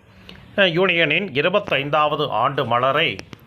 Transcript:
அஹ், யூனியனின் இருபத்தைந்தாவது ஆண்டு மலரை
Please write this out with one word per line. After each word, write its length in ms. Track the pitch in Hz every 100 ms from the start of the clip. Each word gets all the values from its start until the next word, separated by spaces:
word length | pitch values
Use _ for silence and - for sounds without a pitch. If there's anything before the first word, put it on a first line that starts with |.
| _ - - - - -
அஹ், 140 | 190
யூனியனின் 600 | 160 190 170 160 156 202
இருபத்தைந்தாவது 960 | 131 170 202 - 143 139 151 151 147 135
ஆண்டு 360 | 107 131 143
மலரை 520 | 120 120 131 143 160 95 - -